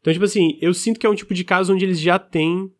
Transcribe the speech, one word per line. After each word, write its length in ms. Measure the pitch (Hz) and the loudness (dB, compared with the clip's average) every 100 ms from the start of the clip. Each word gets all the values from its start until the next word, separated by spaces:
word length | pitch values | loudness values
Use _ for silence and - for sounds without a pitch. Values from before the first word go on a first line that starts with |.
Então, 120 | - | -2
tipo 120 | 165 | 0
assim, 320 | 202 208 165 147 | 0 2 0 0
eu 100 | 170 | -2
sinto 260 | 180 226 220 | -2 -2 0
que 80 | 220 | 0
é 40 | |
um 40 | |
tipo 200 | 208 - | -2 -4
de 80 | 185 | -6
caso 300 | 180 185 185 | -2 0 2
onde 100 | 190 | 0
eles 160 | 190 175 | 0 0
já 160 | 165 185 | 0 0
têm 520 | 190 170 160 180 190 | 0 -2 -2 -2 -6